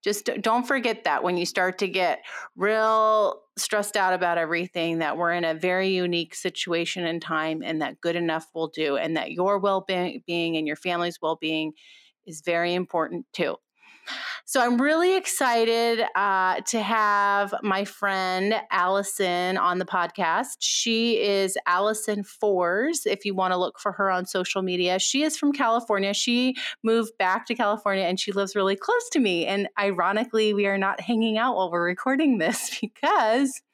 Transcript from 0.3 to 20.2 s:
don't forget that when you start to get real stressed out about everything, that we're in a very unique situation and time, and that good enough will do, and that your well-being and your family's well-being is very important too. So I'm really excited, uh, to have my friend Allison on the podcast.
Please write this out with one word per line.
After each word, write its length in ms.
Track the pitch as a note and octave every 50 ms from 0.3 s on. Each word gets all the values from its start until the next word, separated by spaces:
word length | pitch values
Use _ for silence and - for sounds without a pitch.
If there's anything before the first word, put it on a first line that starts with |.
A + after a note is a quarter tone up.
| - A3
don't 280 | G3+ A3+ A3 B3 B3
forget 360 | B3 C#4 C4+ A#3 A#3 A3 A3+ -
that 180 | E3+ D3 C3+ -
when 140 | F3+ F3+
you 80 | F3 F3
start 320 | F3 - G3+ F#3 F#3 F#3
to 100 | - G3+
get 380 | F#3+ E3+ F#3+ F#3 E3+ C3+ - - - - - - - _
real 840 | - F#3 G#3 A3 A3 A3 A3 A3 A3 A3 A3 A3 G#3+ G#3 - - - _ _ _
stressed 380 | - - - - G#3 G3+ - -
out 180 | G#3+ F#3+ F#3 F#3
about 240 | F3+ F3+ F3 E3+
everything, 640 | E3+ E3 D#3 E3+ E3+ F3 F#3 _ F3 E3 E3 E3 E3
that 180 | E3 D3 -
we're 140 | D#3 F3 E3+
in 140 | E3+ F3 E3+
a 80 | E3 D#3+
very 360 | D#3+ E3 F3+ F3+ F#3 F#3+ F#3+
unique 460 | F#3+ F3+ F3+ F3 F3 E3+ E3 E3+ -
situation 680 | - - F#3 F3 - - F#3 E3+ E3 E3+ E3 - F#3+ F3
and 160 | E3 E3 E3+
time, 400 | E3 - F3+ D#3 D#3 D#3+ D#3+ D#3+ -
and 180 | - D#3+ D#3
that 200 | D3+ C3 C3+ _
good 140 | - E3+ E3
enough 340 | F3 E3+ E3 D#3+ D#3+ D#3+ _ _
will 140 | E3 D#3+
do, 300 | D#3+ D#3+ D#3+ D#3 D3 C#3
and 180 | B2 - D#3 D#3+
that 160 | D#3 - -
your 280 | D#3+ E3+ F3+ G3 G3+ G3
well-being 960 | F#3 G3+ G3 F#3+ F#3 - F#3+ F3+ F3+ F3+ - - _ - E3+ E3+ E3+ E3 E3
and 100 | D#3+ D#3
your 80 | D3+ C#3+
family's 460 | - - F#3 F3 E3+ F3 F3 E3+ -
well-being 520 | - D#3+ E3 D#3+ D#3+ D#3+ D#3+ D#3 D#3 D#3+ D#3+ _ - - - - - _ _ _ _
is 160 | - D#3+ D3+
very 320 | _ - E3+ E3+ E3+ F3 F3
important 520 | F3+ F3+ - - E3+ D#3+ - F3 E3+ - _ _
too. 220 | - D#3 - - - _ _ _ _ _ - - - _ - - - - - - - _
So 140 | - - C4+
I'm 220 | A#3+ A#3+ B3 A#3+
really 340 | C4 D4 D#4 E4 F4 F#4 F#4+
excited, 880 | F#4+ F#4 - - - C#4+ B3+ A#3 A#3 A3+ A3+ A3+ A#3 A#3 A#3 A#3 A3+ A3+ - -
uh, 440 | F#3 G3+ G3+ F#3+ F#3+ F#3 F#3 F3+ - -
to 140 | - - A3+
have 720 | G#3 G3 A3+ A3 G#3+ G#3 G3+ G3+ G3+ G3+ G3+ G3+ G3+ G3 G3 - -
my 220 | G#3+ F#3+ F#3+ G3+
friend 680 | G3 - - G3+ G3+ F#3+ F#3+ F#3 F#3 F#3 F#3 F#3+ G3+ A3 G#3 - -
Allison 840 | - F#3+ F3 F3+ F#3+ G3 G3+ G3 - - G3 F3+ F3 F3 F3+ F3+ F#3
on 220 | F#3+ - F3 F3+ F#3
the 60 | F#3
podcast. 720 | F3+ - F#3 F3 E3+ - -